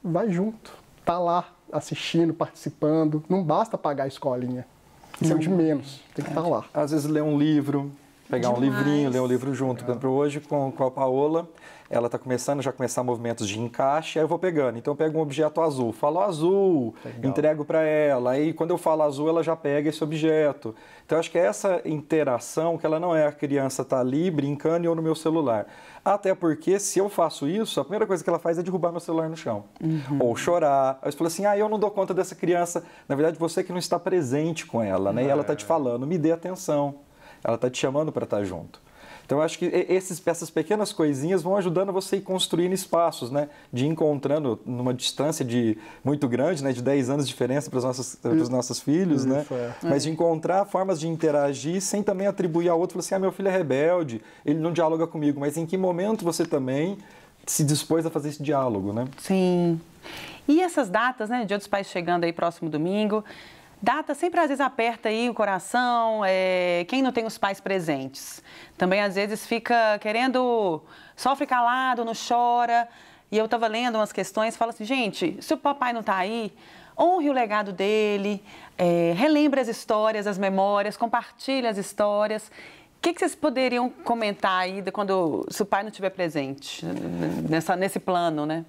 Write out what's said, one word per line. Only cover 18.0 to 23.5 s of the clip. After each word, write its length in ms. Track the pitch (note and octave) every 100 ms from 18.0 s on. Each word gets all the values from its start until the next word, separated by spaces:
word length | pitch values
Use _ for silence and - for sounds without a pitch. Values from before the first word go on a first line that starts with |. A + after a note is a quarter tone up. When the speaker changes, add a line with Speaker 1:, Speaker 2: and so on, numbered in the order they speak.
| D3+ C3 B2
Speaker 3:
Aí 220 | C3 D#3
quando 160 | D#3+ E3
eu 80 | F3
falo: 260 | - D#3
"Azul", 240 | D3+ C3+ D#3
ela 160 | E3
já 120 | D#3 D#3+
pega 320 | D3 C#3+ D3+
esse 120 | D3+
objeto. 720 | D#3 D#3 D#3 D#3 D3+ C3 A#2 A2 - - -
Então 120 | D3+
eu 20 |
acho 100 | E3
que 80 | E3+
é 80 | F#3+
essa 360 | G3+ G3+ F3
interação, 960 | - D3+ C#3+ D#3+ C#3 A#2+ - - E3 D#3+
que 80 | D#3+
ela 120 | D#3
não 160 | F3+
é 120 | D#3+ D3
a 40 |
criança 500 | D3 C#3+